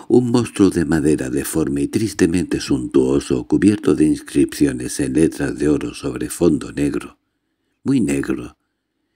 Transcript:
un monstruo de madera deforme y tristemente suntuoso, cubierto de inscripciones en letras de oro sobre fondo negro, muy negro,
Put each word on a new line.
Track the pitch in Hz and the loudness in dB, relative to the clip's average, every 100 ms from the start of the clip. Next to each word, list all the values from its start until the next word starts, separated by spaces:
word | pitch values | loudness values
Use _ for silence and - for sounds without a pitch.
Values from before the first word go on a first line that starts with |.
| - | 2
un | 123 123 | 4 4
monstruo | 123 113 - 95 | 2 0 2 4
de | 85 76 | 4 0
madera | 80 73 71 64 | 2 2 0 -2
deforme | 67 - - 73 - | -4 -4 -2 -2 -2
y | - | -2
tristemente | - 107 - 87 90 80 - | -2 -2 2 2 2 -2 -4
suntuoso, | - 139 - 69 65 69 - 64 - | -2 -4 0 2 2 0 0 -4 0
cubierto | - 98 104 - 73 | 2 4 2 2 2
de | 78 | 2
inscripciones | 73 - 71 - - - 123 127 - | 0 -2 0 0 2 0 0 -6 -4
en | 65 | -2
letras | 65 156 - 139 123 | 2 2 0 -6 -2
de | - | 0
oro | 143 - - | 0 -2 -8
sobre | 139 - - | -8 -6 -8
fondo | - 170 147 - | 0 2 2 -2
negro, | - 143 - - _ _ _ _ _ _ _ | -4 -4 -4 -8 _ _ _ _ _ _ _
muy | - 135 | 0 0
negro, | 76 69 - - 104 - _ _ _ _ _ | 2 0 -2 -6 -8 -16 _ _ _ _ _